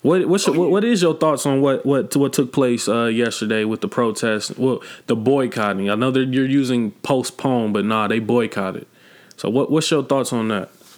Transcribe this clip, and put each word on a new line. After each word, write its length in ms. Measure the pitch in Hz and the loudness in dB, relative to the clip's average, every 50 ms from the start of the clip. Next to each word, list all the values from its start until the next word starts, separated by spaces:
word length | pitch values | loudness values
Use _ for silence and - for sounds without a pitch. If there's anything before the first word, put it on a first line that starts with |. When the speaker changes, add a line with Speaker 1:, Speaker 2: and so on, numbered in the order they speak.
Speaker 1:
What, 260 | - 127 170 185 170 | 2 2 2 2 2
what's 200 | 143 175 202 - | 2 2 2 2
your, 100 | - 147 | 2 2
Speaker 2:
Oh, 20 | 160 | 2
Speaker 1:
what, 40 | 180 | 2
Speaker 2:
yeah. 60 | 156 170 | 2 2
Speaker 1:
what 120 | 202 208 | 2 2
is 180 | 233 240 196 175 | 2 2 2 2
your 120 | 165 156 | 2 2
thoughts 300 | 156 165 156 151 135 - | 2 2 2 2 2 0
on 160 | 143 139 135 | 0 2 2
what, 240 | 139 139 135 120 - | 2 2 2 0 0
what, 320 | 135 139 135 113 - - | 0 0 0 0 0 0
what 160 | 143 139 139 135 | 0 0 2 2
took 180 | - 143 123 - | 0 -2 0 0
place, 340 | - 135 123 120 113 - - | 0 2 2 2 0 0 0
uh, 160 | 104 117 117 | 0 0 0
yesterday 600 | 117 113 113 120 117 110 - 113 107 113 110 107 | 0 0 0 0 -2 -2 -4 -4 -2 0 0 0
with 180 | 107 110 104 - | -2 -4 -4 -6
the 60 | 101 | -6
protest, 680 | - - 120 113 104 - - 117 107 107 101 - 104 - | -2 -2 -2 -2 -2 -2 -2 -2 -2 -2 -4 -8 -6 -2
well, 220 | 123 131 123 113 - - - - - | -2 -2 -2 -2 -6 -14 -20 -20 -4
the 80 | - 120 | -2 -2
boycotting? 760 | 110 110 123 139 139 131 120 - 123 107 104 101 95 98 101 | 0 2 2 2 2 0 -2 -2 -2 -2 -2 0 -2 -2 -2
I 60 | 104 | 0
know 140 | 107 120 131 127 | 0 0 0 2
that 200 | 135 131 131 127 | 0 0 0 0
you're 140 | 135 135 | 0 0
using 460 | 131 135 143 135 123 127 120 117 107 104 - _ | 2 2 0 2 2 0 0 0 -2 -6 -8 _
postpone, 720 | - 143 131 120 - - - - 139 127 120 113 107 101 | -2 0 0 0 -4 -8 -4 -2 0 0 0 0 0 0
but 100 | 104 98 | 0 0
nah, 240 | 107 110 110 107 101 | 0 0 0 0 0
they 120 | 110 113 | -2 -2
boycotted. 680 | 110 107 120 120 117 107 - 104 98 95 90 - - _ _ _ - - - - - - - | 0 0 0 0 0 0 -4 -6 -6 -6 -6 -8 -12 _ _ _ -20 -20 -20 -20 -20 -20 -18
So 140 | - - - | -6 -4 -2
what, 200 | 107 131 135 - | 0 0 0 2
what's 200 | 139 160 156 - | 0 0 2 2
your 120 | 165 151 131 | 0 0 0
thoughts 300 | 131 139 139 131 - 135 | 0 0 0 0 0 -2
on 160 | 120 110 110 | -2 -2 0
that? 220 | 110 98 90 - _ _ - - - | -2 -4 -4 -8 _ _ -20 -20 -20